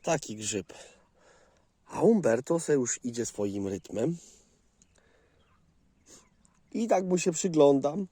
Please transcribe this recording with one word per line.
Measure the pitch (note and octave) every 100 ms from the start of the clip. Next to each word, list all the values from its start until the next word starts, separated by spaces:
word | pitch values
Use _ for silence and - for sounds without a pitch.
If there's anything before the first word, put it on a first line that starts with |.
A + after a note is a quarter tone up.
Taki | - D#3 - G#2+
grzyb. | G#2 G#2+ F2+ - - _ _ _ _ _ _ _ _ _ _
A | -
Umberto | E3+ A3+ B2+ A2+ - E3
se | E3
już | D3 A#2+ -
idzie | B2 A#2 A2+
swoim | - G2+ G2+ G2
rytmem. | F#2+ - G2+ B2+ E3+ - - _ _ _ _ _ _ _ _ _ _ _ _ _ _ _ _ _ - _ _ _ _ _
I | - A3+
tak | G3+
mu | F#3+ F3+
się | F#3+
przyglądam. | E3 G3 D#3 C#3+ C#3 C#3 D#3+ F#3+